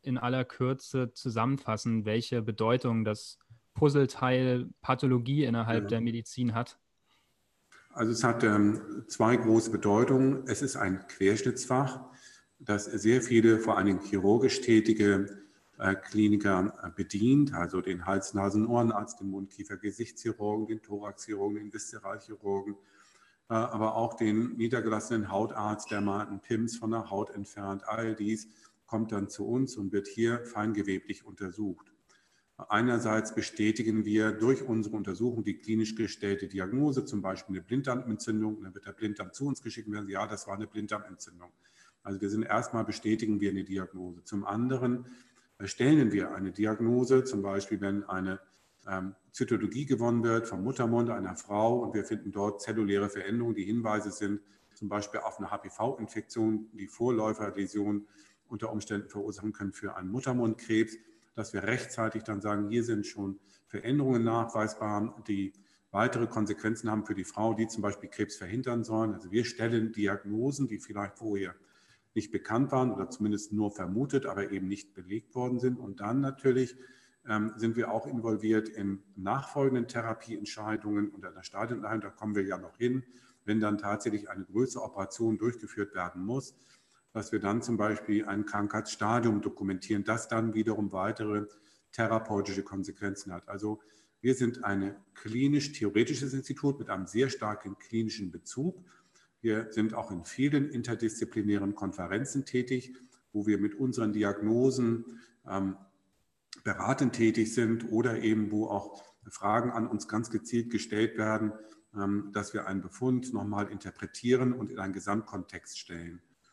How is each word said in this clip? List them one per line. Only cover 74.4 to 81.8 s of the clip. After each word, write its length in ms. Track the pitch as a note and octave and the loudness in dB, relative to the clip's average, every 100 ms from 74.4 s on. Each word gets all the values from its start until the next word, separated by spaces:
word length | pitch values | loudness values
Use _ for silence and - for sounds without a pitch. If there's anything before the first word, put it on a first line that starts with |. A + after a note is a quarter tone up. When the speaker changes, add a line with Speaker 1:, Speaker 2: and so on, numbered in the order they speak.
| G2 | -4
Speaker 2:
eben 160 | F#2+ F#2+ | -4 -4
nicht 280 | G2+ - | -6 -8
belegt 400 | - F2+ G#2+ _ | -20 -10 -10 _
worden 260 | B2+ B2 B2 | -4 -2 0
sind. 180 | B2+ A#2 | 0 -2
Und 220 | G2 F#2+ | -8 -6
dann 200 | G#2 B2+ | -2 0
natürlich, 560 | C3+ C3 C3+ B2+ B2 - - - _ _ - | -2 2 4 4 2 -4 -20 -20 _ _ -2
ähm, 240 | G#2+ A2 G#2+ | 0 0 0
sind 200 | A2+ A2+ | 0 0
wir 160 | G2 | 0
auch 140 | A2 - | -2 -4
involviert 640 | B2 A2+ G#2+ A2 A2 A2 | -4 0 0 4 4 2
in 340 | - G2 G2 - | -4 -4 -4 -8
nachfolgenden 720 | - F#2+ C3 C3+ D3 C3+ B2+ A2+ | -8 -2 -2 -2 0 2 2 0
Therapieentscheidungen 1200 | A#2 A2+ A2+ - G#2+ G2+ - G#2+ G#2+ G#2 G#2 G#2 | -4 -4 -6 -8 -10 -8 -8 -4 -2 0 0 0
und 140 | G2 | -4
an 100 | F#2+ | -14
der 100 | F#2+ | -14
Stadieneinheit, 580 | - G2 A#2 A#2 | -12 -6 -4 -4